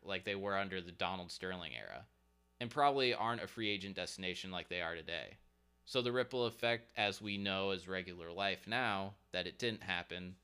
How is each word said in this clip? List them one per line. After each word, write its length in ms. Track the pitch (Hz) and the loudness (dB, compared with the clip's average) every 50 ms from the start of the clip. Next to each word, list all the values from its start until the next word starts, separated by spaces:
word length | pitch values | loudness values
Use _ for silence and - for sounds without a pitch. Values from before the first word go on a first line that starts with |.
like 220 | - 95 98 92 92 | -4 -4 -4 -2 0
they 100 | 104 101 | 0 -2
were 220 | 98 98 101 98 | 0 0 0 2
under 240 | 98 98 95 95 92 | 2 0 0 -2 -4
the 100 | 85 90 | -6 -6
Donald 400 | 87 - 95 87 95 92 90 87 | -4 -2 0 0 0 -2 -4 -8
Sterling 400 | - - 92 92 92 90 85 76 58 58 | -8 -6 -4 -4 -4 -4 -6 -8 -8 -10
era, 260 | 50 50 - - - - _ _ _ _ _ _ _ _ _ - | -10 -10 -12 -12 -14 -16 _ _ _ _ _ _ _ _ _ -8
and 80 | 123 117 | -8 -2
probably 460 | - 151 143 143 139 139 131 123 120 | 4 6 6 6 8 6 6 6 6
aren't 300 | - 110 113 117 - 90 | 4 2 2 2 0 -2
a 20 | |
free 240 | 95 - 117 113 104 | -4 -4 -2 0 0
agent 240 | 104 95 95 98 92 | 0 0 -2 -4 -4
destination 560 | 90 90 - - - 95 92 87 - - 92 | -4 -4 -4 -4 -4 -2 -2 -2 -4 -4 -6
like 180 | 90 90 82 - | -6 -6 -4 -2
they 140 | 87 87 | -2 -2
are 140 | 85 82 85 | 0 -2 -2
today. 400 | 82 78 80 85 80 58 50 - - - _ _ _ _ _ _ _ _ | -4 -4 -4 -4 -4 -4 -8 -12 -18 -20 _ _ _ _ _ _ _ _
So 180 | - - 131 | -2 0 2
the 80 | 120 123 | 2 4
ripple 360 | 120 127 123 123 - 127 120 | 4 2 2 2 2 2 2
effect, 440 | 113 - - - 117 117 117 - - - | 2 2 2 2 2 2 2 -2 -4 0
as 260 | 117 104 101 95 - | 2 2 2 2 0
we 160 | 107 104 101 101 | -2 -4 -2 0
know 320 | 101 98 95 95 98 98 | 0 2 2 2 2 2
as 160 | 98 92 87 | 0 -2 -2
regular 460 | 92 92 92 90 92 87 87 82 85 | -4 -4 -4 -4 -6 -8 -10 -10 -6
life 340 | 85 92 98 98 92 - - | -2 0 0 0 0 -2 -2
now, 480 | 98 113 127 127 113 101 98 98 98 98 - _ _ | -2 0 2 2 2 2 2 0 -4 -6 -10 _ _
that 160 | - 92 87 | -2 -2 -2
it 140 | 90 82 - | -2 -2 0
didn't 240 | 120 117 110 - - | 0 0 0 0 -2
happen. 500 | - 92 87 87 - 87 90 90 90 92 - | 0 0 0 -2 -4 -6 -6 -6 -8 -10 -12